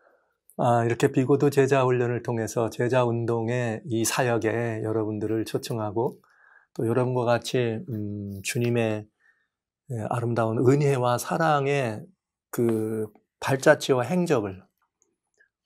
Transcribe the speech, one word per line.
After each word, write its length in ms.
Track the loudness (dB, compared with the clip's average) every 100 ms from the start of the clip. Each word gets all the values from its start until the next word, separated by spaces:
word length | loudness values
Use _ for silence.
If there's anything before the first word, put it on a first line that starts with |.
| _ _ _ _ _ -2
아, 280 | 2 2 2
이렇게 260 | 2 2
비고도 380 | 2 2 4 4
제자 340 | 4 4 4
훈련을 380 | 4 2 0 -2
통해서 480 | -2 -4 -2 -2 -2
제자 340 | -2 0 2
운동의 800 | 2 0 -2 -2 -2 -2 -2 -4 -4
이 200 | -2 0
사역에 760 | 0 0 2 0 -2 -2 -4
여러분들을 640 | -2 -2 -2 -4 -4 -4 -4
초청하고 760 | -6 -6 -6 -4 -2 -4 -4 _ _ _ -20 _ -6
또 120 | 0
여러분과 380 | 2 0 0 2
같이, 580 | 0 0 -2 0 -2 -6
음, 500 | -6 -6 -8 -8 -8
주님의, 640 | -6 -2 0 2 0 -2 -8 _ _ _ _ _ _ _ _
예, 160 | -8 -4
아름다운 480 | -2 -2 0 0 2
은혜와 580 | 4 4 4 2 0 -2
사랑의 880 | -2 0 2 2 2 0 -2 -6 -12 _ _ _ _
그 600 | -2 0 0 -2 -4 -6 -10 _ _
발자취와 640 | -2 2 4 4 4 0
행적을 580 | 2 0 2 0 0 -8 -16 _ _ _ _ _ _ _ _ _